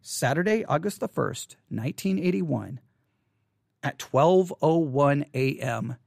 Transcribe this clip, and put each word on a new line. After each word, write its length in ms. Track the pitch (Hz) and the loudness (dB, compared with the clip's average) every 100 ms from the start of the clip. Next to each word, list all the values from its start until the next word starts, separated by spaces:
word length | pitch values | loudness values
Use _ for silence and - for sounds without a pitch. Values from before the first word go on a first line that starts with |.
Saturday, 600 | - - 131 139 180 220 - | -10 -2 0 0 0 0 0
August 340 | 147 190 - | -2 -2 -6
the 80 | 233 | -6
first, 500 | - - - - - _ | -4 -4 -6 -14 -20 _
nineteen 480 | 113 117 - 190 190 | -6 -6 -4 -2 0
eighty-one, 640 | 180 190 170 127 92 131 _ _ _ _ _ _ _ _ _ _ | 0 0 -2 -4 -6 -14 _ _ _ _ _ _ _ _ _ _
at 160 | 139 - | -8 -8
twelve 560 | - 131 156 185 180 - | -2 4 6 6 2 0
oh 160 | 156 165 | 2 2
one 480 | 156 131 143 143 - | 2 4 4 4 -2
A 240 | 131 131 - | -2 -2 -2
M 380 | 131 117 117 123 | -4 -4 -6 -10